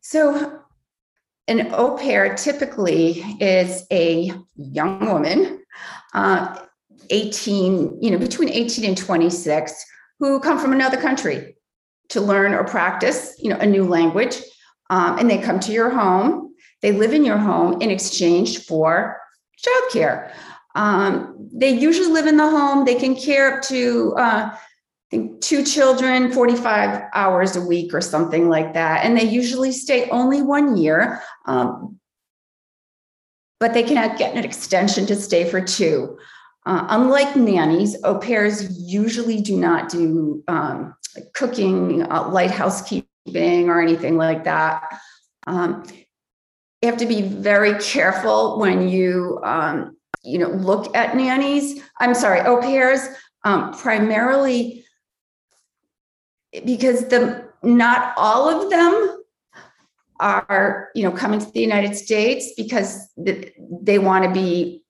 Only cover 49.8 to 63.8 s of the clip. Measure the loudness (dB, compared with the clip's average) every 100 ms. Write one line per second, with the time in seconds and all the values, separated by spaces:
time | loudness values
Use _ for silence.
49.8 | -8 -14 _ -16 -8 -4 -2 -2 0 -2
50.8 | -2 -2 0 0 0 0 0 -2 -2 -8
51.8 | -16 -2 0 2 2 2 2 2 2 2
52.8 | 2 2 -2 -14 -20 _ 0 0 -2 -6
53.8 | -2 0 2 2 2 2 2 0 -2 -8
54.8 | -20 _ _ _ _ _ _ _ _ _
55.8 | _ _ _ _ _ _ _ -12 -4 0
56.8 | 2 0 2 2 2 -4 -14 _ 4 4
57.8 | 6 2 0 0 2 2 2 0 0 4
58.8 | 4 4 0 -4 -18 _ _ -20 -20 _
59.8 | _ _ _ _ 0 0 0 0 2 -2
60.8 | -8 -2 -2 0 -2 -2 -4 -2 0 2
61.8 | 0 -4 -2 0 2 0 -6 -10 -4 -2
62.8 | -4 -6 -18 -8 -6 -4 -8 _ -16 -6